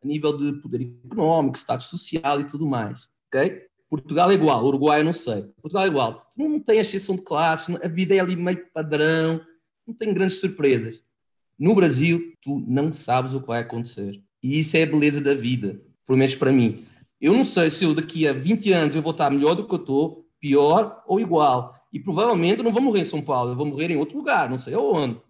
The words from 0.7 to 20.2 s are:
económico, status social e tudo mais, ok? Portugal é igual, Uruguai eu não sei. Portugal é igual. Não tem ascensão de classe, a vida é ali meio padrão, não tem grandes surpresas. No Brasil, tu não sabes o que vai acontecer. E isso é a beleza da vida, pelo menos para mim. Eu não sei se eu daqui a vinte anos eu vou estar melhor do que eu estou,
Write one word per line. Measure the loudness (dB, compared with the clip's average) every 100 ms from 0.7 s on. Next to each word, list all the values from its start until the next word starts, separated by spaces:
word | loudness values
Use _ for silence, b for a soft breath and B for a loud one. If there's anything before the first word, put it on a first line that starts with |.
| -8 -8 -12
económico, | -12 -2 2 2 0 -4
status | -6 -6 -6
social | -14 -8 -6 -2 -2
e |
tudo | -4 -6 -4
mais, | -2 -4 -10 _ _ _
ok? | 0 0 -2 -18 _ _
Portugal | -8 -4 2 4
é | 4
igual, | 4 4
Uruguai | 2 2 2 4
eu | 2
não |
sei. | -2 -4 -6 -8 _
Portugal | -6 -2 0
é |
igual. | 0 -2 -4 _ -6
Não | -4 -4
tem | 2 2
ascensão | 2 -4 -6 -6
de |
classe, | -4 0 0 0 -4 -6
a | -4
vida | -2 2
é | 2
ali | 2 -2
meio | -2 -4 -6
padrão, | -8 -4 0 2 2 0 -2 -6 _ _ _ -18
não | -8
tem | -2
grandes | 0 0 0
surpresas. | -4 0 2 2 -2 -12 _ _ _ _ _ _
No | 2
Brasil, | 4 4 2 2 0 -2 -14
tu | -8 -6 -2
não | 0 0
sabes | -4 -2 -2 0
o | -6
que | -4
vai | -6
acontecer. | -4 -8 -10 -10 -12 -12 _ _
E | -2 -2
isso | 0 2
é |
a | 2
beleza | 4 2 2
da | 0
vida, | 0 0 -2 -4 -8 _ _ _
pelo | 2
menos | 2 2
para | 2
mim. | 4 2 0 B B B _
Eu | 2
não | 4
sei | 2 2 0
se | 2
eu | 0
daqui | 0 -2 -2 0
a |
vinte | 0 -2 -2 2
anos | 2 2 0
eu |
vou | -4
estar | -2 0
melhor | 2 2
do | 0 -2
que |
eu | -6
estou, | -2 0 0 -4